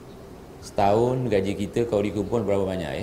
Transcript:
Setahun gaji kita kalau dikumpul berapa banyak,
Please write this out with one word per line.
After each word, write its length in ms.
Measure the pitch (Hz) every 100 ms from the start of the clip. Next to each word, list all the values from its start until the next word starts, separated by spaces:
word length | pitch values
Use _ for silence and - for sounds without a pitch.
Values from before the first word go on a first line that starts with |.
| - - - - - - -
Setahun 640 | - 101 107 123 131 123
gaji 240 | 101 95
kita 320 | 90 101 120 117
kalau 160 | 104
dikumpul 400 | 101 104 92 117
berapa 240 | 101 98 92
banyak, 260 | 92 78 69